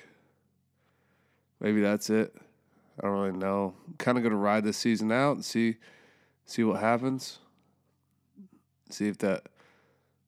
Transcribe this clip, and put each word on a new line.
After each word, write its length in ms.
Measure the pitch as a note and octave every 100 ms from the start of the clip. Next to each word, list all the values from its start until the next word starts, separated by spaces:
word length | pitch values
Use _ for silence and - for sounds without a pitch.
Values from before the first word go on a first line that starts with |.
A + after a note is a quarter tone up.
| - _ _ _ _ _ _ _ _ _ _ _ _ _ _ -
maybe 220 | G#2 G#2+
that's 280 | G2+ G#2 -
it. 260 | G#2+ - - - _ _ _ _ -
I 80 | G2
don't 140 | G2
really 180 | G2 F#2
know. 380 | F#2+ G2 G2 F#2+ -
I'm 80 | E2
kinda 220 | B2+ B2
gonna 140 | A#2 G#2
ride 280 | G2+ G#2+
this 140 | G#2 G2+
season 340 | B2 G#2+ G#2+
out 240 | A#2+ C#3+ B2
and 100 | -
see, 300 | A2+ A#2 A2+ - - - _ _ _ -
see 180 | -
what 160 | A2 G2+
happens. 600 | A2 A#2 C3 C3 - - _ _ _ _ _ _ _ _ _ - F#3+ _ _ _ -
See 180 | - G#2
if 120 | F#2+
that, 300 | G2+ F#2+ - _ _ _ _ _ _ _